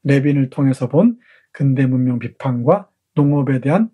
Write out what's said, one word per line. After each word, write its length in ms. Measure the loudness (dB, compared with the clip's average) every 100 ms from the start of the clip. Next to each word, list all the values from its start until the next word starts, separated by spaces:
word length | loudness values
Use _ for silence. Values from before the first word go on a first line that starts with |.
레빈을 460 | 0 0 2 0 -2
통해서 400 | 0 -2 -2 -2
본 280 | 2 2 0 _ _ _
근대 340 | -4 0 2 0
문명 340 | 0 -2 -2
비판과 680 | -6 -8 -6 -2 0 0 -2 _ _ -2
농업에 460 | 0 0 0 -2
대한 280 | 0 0 0